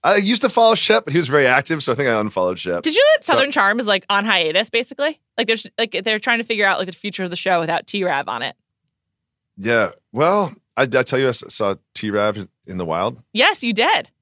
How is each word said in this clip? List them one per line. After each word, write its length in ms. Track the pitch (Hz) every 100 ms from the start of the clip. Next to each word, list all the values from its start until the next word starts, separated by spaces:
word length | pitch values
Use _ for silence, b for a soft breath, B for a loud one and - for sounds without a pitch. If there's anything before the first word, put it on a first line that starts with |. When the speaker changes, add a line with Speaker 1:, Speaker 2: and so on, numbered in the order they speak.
Speaker 1:
I 120 | - 202
used 260 | 202 233
to 60 | 247
follow 260 | 240 226 220
Shep, 300 | - 220 208
but 60 |
he 40 | 151
was 100 | 147
very 200 | 147 131
active, 340 | 127 143 160
so 100 | 139
I 40 | 120
think 120 | 135
I 100 | 113
unfollowed 400 | 104 95 90 92
Shep. 240 | 90 87
Speaker 2:
Did 100 | 320
you 80 | 330
know 120 | 587 622
that 80 |
Speaker 1:
So 100 | -
Speaker 2:
Southern 160 | 285 277
Charm 280 | 285 196 220
is, 80 | 220
like, 180 | 196 -
on 160 | 202 214
hiatus, 440 | 190 160 170 220
basically? 500 | 226 254 269 285 311 _ -
Like, 80 | 220
there's, 180 | 226 - -
like, 200 | 226 180
they're 160 | 202 214
trying 180 | 247 233
to 60 |
figure 240 | 233 220 202
out, 100 | 190
like, 80 | 185
the 80 |
future 300 | 175 208 196
of 80 | 185
the 40 | 175
show 240 | - 180
without 280 | 165 165 -
T-Rav 400 | 202 180 139 139
on 160 | 117
it. 120 | 123 - _ _ _ _ _ _ _ _ _ -
Speaker 1:
Yeah. 340 | 101 117 95 - _
Well, 420 | 110 160 202 180 - _ -
I, 100 | 131
did 100 | 131
I 80 |
tell 140 | 120 131
you 80 | 135
I 40 |
s-, 140 | 113 -
saw 240 | - 104 95 _ -
T-Rav 520 | 107 104 104 104 92 _ -
in 100 | 92
the 80 | 85
wild? 380 | 80 101 123 _
Speaker 2:
Yes, 300 | 214 302 415
you 100 | 233
did. 380 | 208 247 - - _